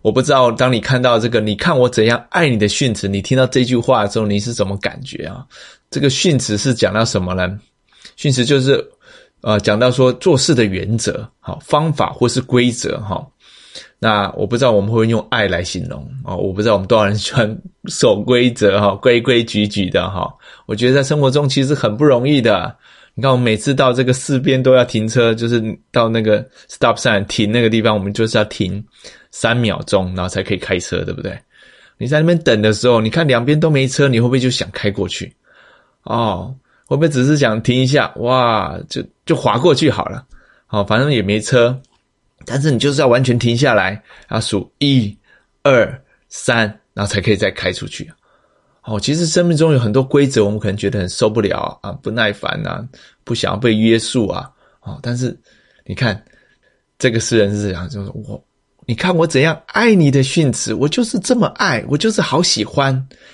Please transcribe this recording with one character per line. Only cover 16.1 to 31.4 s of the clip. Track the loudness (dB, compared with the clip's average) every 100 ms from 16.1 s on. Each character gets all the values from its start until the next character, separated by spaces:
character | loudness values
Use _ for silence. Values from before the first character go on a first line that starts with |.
| -14
哦， | -10 -6
我 | -4
不 | -2
知 | 0
道 |
我 | 0
们 | 2
多 | 2
少 | 2
人 | 0
喜 | -2
欢 | -2 -2 -4 -14 _ -14
守 | 0 2 2
规 | 2 2 2
则， | 2 2 4
哈， | 0 2
规 | 2 2
规 | 4 0
矩 | 0 -2 -2
矩 | -2 -2
的， | -2 -2
哈。 | -6 -8 -10 -20 -20 -10
我 | -2
觉 | 2
得 |
在 | 2
生 | 2 2
活 | 2
中 | 2 0
其 | 0
实 | 0
很 | 0 -2 2
不 |
容 | 4 4 4
易 | 2
的。 | 2 0 -2 -10 _ -20 _
你 | -4
看 | 0
我 | 2
们 |
每 | 2 0
次 | 0
到 | 2 2
这 | 2
个 | 0
四 | 0 0 -2
边 | 2 2
都 | 4
要 | 4
停 | 4 -2 -2
车， | 2 2
就 | 2 0
是 | 0 -2 -8 _
到 | 0 0
那 | 0
个 | 2 0 0 _ -20
stop | -2 0 0
sign | 0 0 -2
停 | -2 0
那 | 2
个 | 2
地 | 2
方， | 0
我 | 0
们 | -2
就 | -2 0
是 | 0
要 | -2
停 | -2 -6 -6 -12 _ -20 -20 _
三 | -6 -2 0
秒 | 0 -2 -2
钟， | -2 -2 -4
然 |
后 | -6
才 | -6
可 | -4
以 | -6
开 | -4 -4
车， | -4 -6
对 | -6
不 | -8
对？ | -10 -12